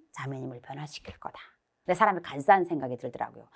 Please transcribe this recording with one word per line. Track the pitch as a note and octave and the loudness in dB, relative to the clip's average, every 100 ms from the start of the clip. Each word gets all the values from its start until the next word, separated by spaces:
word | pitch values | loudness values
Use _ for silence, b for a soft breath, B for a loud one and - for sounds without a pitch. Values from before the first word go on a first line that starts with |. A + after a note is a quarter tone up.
| _ | _
자매님을 | - C3+ C3+ C3+ B2 | -12 -8 -8 -8 -10
변화시킬 | - C3+ D3+ - - - | -12 -12 -10 -12 -16 -12
거다." | - - - _ _ _ - | -12 -12 -18 _ _ _ -2
근데 | F3 | 4
사람이 | G#3 F3+ | 4 4
간사한 | E3+ C#3+ C#3 G3 F3 | -4 0 6 6 6
생각이 | D#3 C3 B2 | -2 -2 -6
들더라고요. | B2+ - A#2 A#2+ A#2 | -8 -8 -10 -10 -20